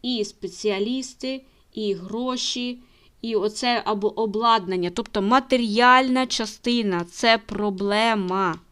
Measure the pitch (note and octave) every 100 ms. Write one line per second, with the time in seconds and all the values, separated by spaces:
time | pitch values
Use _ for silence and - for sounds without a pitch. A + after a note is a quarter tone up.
0 | B3 A#3+ G3+ - F#3 E3+ G#3+ G3 G#3 C4
1 | B3+ - C4 C4 _ _ _ - G#3+ F3+
2 | F#3 A3 B3+ B3 - B3 B3 B3 - _
3 | _ _ A#3 G#3+ G#3 G#3+ B3 A#3 - G#3
4 | G#3 G#3+ A3 G#3 A#3 A3+ F3+ F#3 F3 F3
5 | A#3 G#3+ G3 C4 C4 B3+ A#3 G#3+ B3 B3+
6 | C4 B3+ B3+ - G#3+ - A#3+ A#3+ G#3 F3
7 | E3+ - A#3 A3+ A3 G3+ G#3 F#3+ G3+ G#3
8 | A3+ G#3+ F#3 F#3 F#3+ E3 _